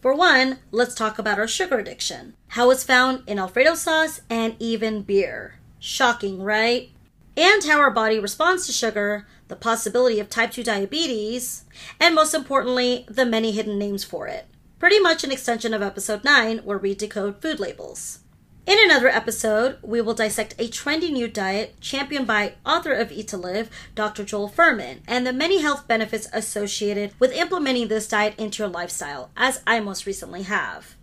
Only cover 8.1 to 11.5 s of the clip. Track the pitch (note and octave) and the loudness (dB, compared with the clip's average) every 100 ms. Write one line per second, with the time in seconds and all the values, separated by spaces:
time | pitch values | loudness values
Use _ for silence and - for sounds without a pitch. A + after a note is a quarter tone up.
8.1 | A3 G3+ - D#4+ F#4 - A#3+ A3+ G#3+ G3+ | 0 -2 0 2 2 -2 -2 -2 0 -2
9.1 | G#3 G3+ _ _ - A#3 A3+ A3 A#3+ B3+ | -4 -8 _ _ -6 -2 0 0 2 4
10.1 | A3 G3+ - A#3 A#3 A#3+ G3+ G3 D4+ E4 | 2 -2 -2 -2 -2 -2 -2 -2 -2 -2
11.1 | A3+ G#3+ B3 B3 | -2 -4 -6 -8